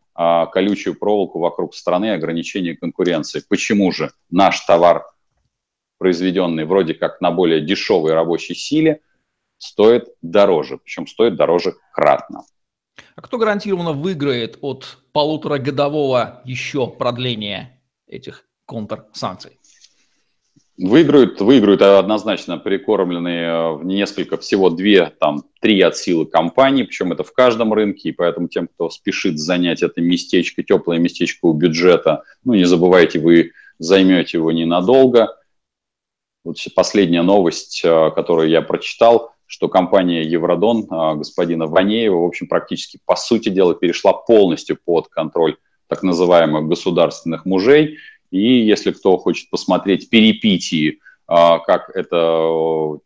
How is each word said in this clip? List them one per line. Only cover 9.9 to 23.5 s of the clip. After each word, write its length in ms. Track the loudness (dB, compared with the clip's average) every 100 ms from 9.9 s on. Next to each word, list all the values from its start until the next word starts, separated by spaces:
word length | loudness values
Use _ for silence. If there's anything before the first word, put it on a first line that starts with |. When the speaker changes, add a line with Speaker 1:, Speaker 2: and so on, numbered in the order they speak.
| 4 0 _
Speaker 1:
дороже, 560 | -2 2 2 2 -2 -12
причём 280 | -14 -14 -8
стоит 300 | -2 0 0
дороже 380 | 0 0 -2 -8 _
кратно? 520 | 0 2 2 -2 -20 -20 _ _ _ _ -20 -20
Speaker 2:
А 60 | -20
кто 180 | -10 -4
гарантированно 540 | -2 -2 -4 -4 -4
выиграет 640 | -4 -6 -4 -4 -4 -6 -10
от 380 | -12 -12 -16 -20 _
полуторагодового 1300 | -2 -2 -4 -4 -4 -4 -2 -2 -2 0 0 -2 -10
ещё 420 | -12 -10 -8 -6 -6
продления 920 | -4 -6 -4 -6 -6 -8 -10 -14 _ _ _ _
этих 360 | -20 -18 -20 _ _ -16
контрсанкций? 880 | -14 -12 -12 _ -12 -12 -12 -20 _ _ _ _ _ _ _ _ _ _ _ _ -8
Speaker 1:
Выиграют, 600 | 2 4 6 4 4 2
выиграют 400 | 2 4 4 4
однозначно 760 | 6 6 4 -2 -4 -6 -8 -10
прикормленные, 920 | -6 -4 -2 -2 -2 -4 -6 -6
э, 240 | -4